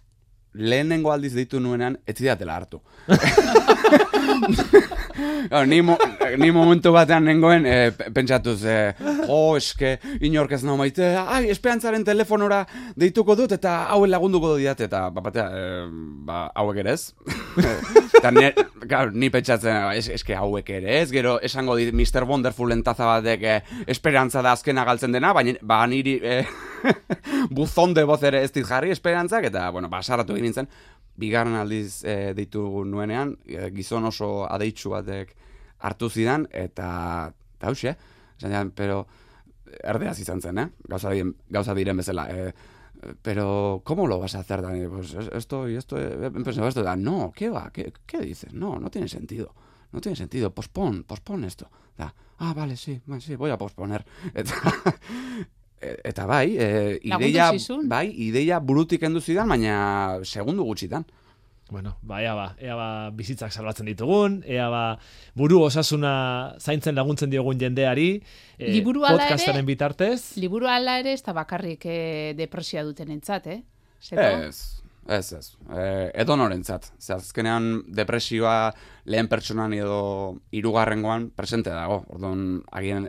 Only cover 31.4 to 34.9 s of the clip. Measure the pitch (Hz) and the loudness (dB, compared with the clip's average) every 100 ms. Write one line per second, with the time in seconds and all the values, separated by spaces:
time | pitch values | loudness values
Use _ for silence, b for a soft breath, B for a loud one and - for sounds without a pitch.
31.4 | 117 113 104 107 101 - - 101 98 98 | 0 -2 -4 -6 -8 -10 -8 -6 -6 -6
32.4 | 101 104 101 98 98 101 107 117 143 - | -8 -6 -6 -6 -6 -6 -6 -4 -6 -8
33.4 | - 82 95 98 92 117 113 - 104 101 | -12 -10 -10 -10 -6 -4 -4 -4 -6 -4
34.4 | 98 101 110 110 98 | -6 -4 -4 -6 -8